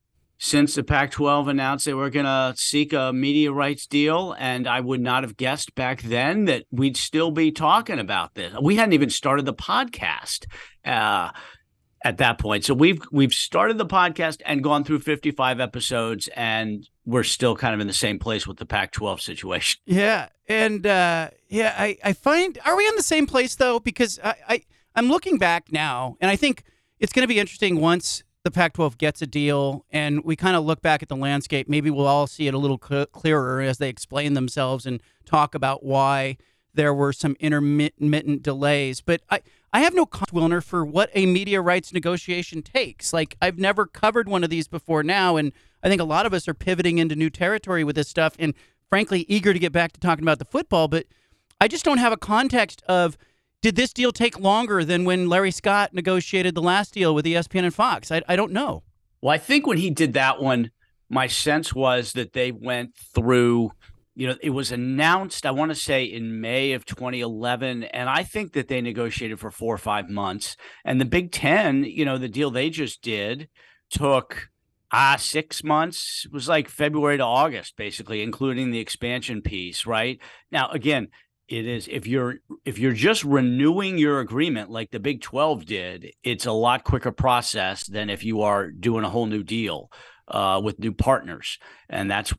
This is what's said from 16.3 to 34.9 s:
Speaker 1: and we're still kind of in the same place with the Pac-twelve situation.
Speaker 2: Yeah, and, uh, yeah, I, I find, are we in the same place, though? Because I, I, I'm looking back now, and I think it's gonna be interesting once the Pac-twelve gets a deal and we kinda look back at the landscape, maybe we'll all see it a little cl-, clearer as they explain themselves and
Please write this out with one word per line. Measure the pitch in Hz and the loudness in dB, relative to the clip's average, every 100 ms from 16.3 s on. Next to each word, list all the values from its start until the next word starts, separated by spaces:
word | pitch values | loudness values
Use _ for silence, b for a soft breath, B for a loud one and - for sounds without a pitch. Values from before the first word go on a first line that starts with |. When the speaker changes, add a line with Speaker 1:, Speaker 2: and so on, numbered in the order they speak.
| - | -4
Speaker 1:
and | 117 110 110 107 - _ - | -2 -2 -2 -6 -12 _ -2
we're | 120 | 0
still | 107 - 123 107 | 0 2 2 2
kind | 127 | 0
of | 107 | 0
in | 101 | -2
the | |
same | 95 110 98 | -2 -2 -2
place | 117 110 - | -4 -4 -6
with | 92 | -10
the | - | -4
Pac-twelve | 104 92 - 107 90 | -4 -4 -4 -6 -6
situation. | - 82 95 90 - - - | -8 -10 -6 -2 -2 -2 0
Speaker 2:
Yeah, | 185 208 208 127 _ - | 2 2 0 -4 _ -4
and, | 220 220 208 202 | 0 0 0 2
uh, | 190 175 165 160 - _ | 4 2 0 -4 -12 _
yeah, | 208 220 202 | -2 0 0
I, | 208 - | -2 -2
I | 202 | -2
find, | 190 269 320 370 247 269 | 0 2 2 2 -2 0
are | 370 | 2
we | 427 | 2
in | 440 | 2
the | |
same | - 311 285 | 2 2 4
place, | 262 254 | 2 2
though? | - 254 233 | 2 2 2
Because | 233 - 233 - | 0 0 0 0
I, | 208 - 139 | -4 -4 -2
I, | 240 - _ _ 226 | -4 -4 _ _ 2
I'm | 240 | 4
looking | 330 370 269 | 4 4 2
back | 180 170 - | 4 2 0
now, | 156 151 123 127 - | -2 -2 -2 -4 0
and | 190 | 0
I | 196 | 2
think | 285 - - _ _ - | 2 -2 -8 _ _ -6
it's | 214 | -2
gonna | 262 247 | 2 4
be | 214 | 2
interesting | 202 - 202 165 | 0 0 0 4
once | 160 175 - - - _ | 4 2 0 -8 -10 _
the | 175 | -2
Pac-twelve | 175 170 - 156 117 | 2 2 2 -2 0
gets | 151 - | -2 -2
a | 147 | -4
deal | 147 147 143 139 139 - | 0 2 2 0 -2 -4
and | 151 147 147 | -2 0 0
we | 160 156 | -2 0
kinda | 185 180 | 2 2
look | 156 156 | 2 0
back | 165 151 | 2 0
at | - | -2
the | 135 | -4
landscape, | 139 143 - 143 139 | -2 -2 -2 -4 0
maybe | 147 147 | 0 0
we'll | 143 139 | 2 4
all | 143 143 | 4 2
see | - 143 | -2 -2
it | |
a | 135 | 0
little | 143 131 | 0 -2
cl-, | - 143 143 | -2 -2 -2
clearer | - 156 151 127 131 | -2 0 2 0 -2
as | 135 127 | -2 -2
they | 139 | -4
explain | 117 - 135 147 | -6 -6 -4 0
themselves | 139 127 - 131 131 | 0 0 -2 -2 -2
and | 131 | -6